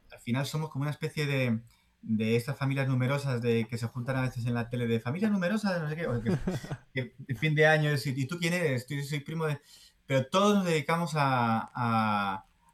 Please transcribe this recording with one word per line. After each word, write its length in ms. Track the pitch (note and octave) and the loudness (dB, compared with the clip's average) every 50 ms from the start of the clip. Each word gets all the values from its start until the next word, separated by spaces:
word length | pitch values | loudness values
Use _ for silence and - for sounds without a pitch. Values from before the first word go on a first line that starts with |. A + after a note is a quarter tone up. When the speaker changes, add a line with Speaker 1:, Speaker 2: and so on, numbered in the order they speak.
| _ - - | _ -20 -20
Speaker 1:
al 80 | - | -12
final 260 | - - A#2 C3 C#3+ | -6 -4 -2 -2 -2
somos 240 | - - D3+ D#3+ D3+ | -2 -4 -4 -6 -4
como 120 | - C3 C#3 | -4 -4 -4
una 100 | D3+ C#3 | -4 -4
especie 340 | - - D3+ - D#3 D3 | -4 -6 -6 -4 -4 -2
de, 320 | C#3 C#3 C3+ C3 A#2+ A2+ A2 - - _ _ _ _ _ _ | 0 0 0 0 0 0 -2 -4 -8 _ _ _ _ _ _
de 360 | - - A2 G#2 A2 A2 A#2 | -6 -2 -2 0 2 2 2
estas 200 | A#2 A#2 - C3+ | 2 0 -2 -4
familias 300 | - C#3 C3+ C#3 C#3 C3+ | -2 -2 -2 0 0 0
numerosas 560 | C3 C3+ B2 B2+ B2+ C#3+ C#3+ C3 C#3 B2+ A#2+ A#2 | 2 2 2 2 2 0 0 -2 -2 -2 0 0
de, 240 | A#2+ A#2 A#2 A2+ | 2 2 2 0
que 100 | - B2 | -2 -4
se 120 | A#2 A#2 A2+ | -6 -6 -6
juntan 280 | - C3 A#2+ B2+ C3 | -6 -6 -4 -4 -2
a 60 | C3 B2+ | -2 -2
veces 240 | B2+ - A#2+ A2+ | -2 -4 -4 -2
en 80 | A#2+ A#2+ | -2 -2
la 160 | A#2+ A#2 A2+ | -2 -2 -4
tele 160 | - A#2+ B2 | -4 -2 0
de 140 | A#2 A#2 A2+ | 2 0 0
familias 320 | - B2 C#3 F3+ G#3+ A3 G#3 | 0 -2 -2 0 0 2 2
numerosas, 500 | G3 F3 F3 G#3+ A3 G#3 G3+ F#3 F3 D#3 | 2 2 0 0 0 0 0 0 0 -2
no 60 | D3 | -4
sé 80 | D#3 | -4
qué, 100 | D#3 C3 | -4 -4
o 160 | B2+ A#2+ A#2 G#2+ | -2 -2 -2 0
que, 80 | C#3 | 0
Speaker 2:
<laughs> 640 | F#3 C#3 - - F#3 A2+ - - C#3 - - _ - | 0 0 0 -2 -4 -4 -4 -8 -10 -12 -12 _ -6
Speaker 1:
que 200 | C3 A#2+ - - - - | -6 -6 -6 -8 -12 -10
el 100 | - B2+ | -8 -6
fin 200 | - - D#3 D3+ | -2 0 0 4
de 100 | D3 D3+ | 6 6
año 240 | D#3 D#3 D#3 D3+ D3 | 6 6 6 4 2
es, 160 | D3 C#3+ - | 0 0 -2
"¿y 180 | D3 B2+ C#3 C3 | -2 -2 -2 -4
tú 120 | B2 F#3 F3 | -4 -4 -2
quién 140 | E3+ E3 E3+ | -2 0 0
eres?". 340 | F3+ F3 D3 C3 A#2+ - - | 0 0 0 0 -2 -4 -4
"Yo 140 | D3 C#3+ C#3+ | -6 -6 -4
soy 160 | C#3 D3+ D3 | -4 -6 -6
primo 280 | C#3+ - D#3+ E3 D#3+ | -6 -6 -6 -4 -2
de", 140 | D#3 C#3+ - _ - - - - - _ _ _ | -2 -4 -4 _ -14 -20 -20 -20 -20 _ _ _
pero 200 | - - C3+ - - | 0 0 0 2 2
todos 260 | - F#3+ G3+ G#3 G#3 | 2 4 4 6 4
nos 100 | G3+ F#3+ | 4 4
dedicamos 500 | F3 E3 D#3 C#3 - E3 E3+ E3+ D3+ D3 | 2 2 2 2 2 0 0 0 0 0
a, 540 | D#3 C#3+ C3+ C3 B2 A#2+ A2+ A2+ A2+ - - - | 2 2 2 2 2 2 2 2 0 -2 -4 -4
a, 720 | C3+ B2 A#2 A2+ A2+ A2 A2 G#2+ G#2 G2+ G2 F#2+ F#2 - _ _ _ _ _ | -2 0 2 2 2 2 2 2 0 0 0 -2 -4 -8 _ _ _ _ _